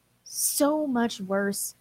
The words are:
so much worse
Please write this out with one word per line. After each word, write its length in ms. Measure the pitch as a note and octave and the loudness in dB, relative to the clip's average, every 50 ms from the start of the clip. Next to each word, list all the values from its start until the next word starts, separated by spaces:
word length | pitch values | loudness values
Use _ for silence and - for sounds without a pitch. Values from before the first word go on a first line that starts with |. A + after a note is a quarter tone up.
| _ _ _ _ _ | _ _ _ _ _
so 640 | - - - - - - - D4 C#4+ D4+ D#4 D4+ | -12 -6 -2 -2 0 2 2 2 4 4 2 0
much 340 | C#4 B3 A#3+ A#3 A3+ - - | 0 2 2 0 0 -2 -4
worse 540 | F#3+ F#3 G3 G3 G3+ G3+ G3+ - - - - _ | -4 -2 0 0 2 0 -2 -2 -6 -8 -10 _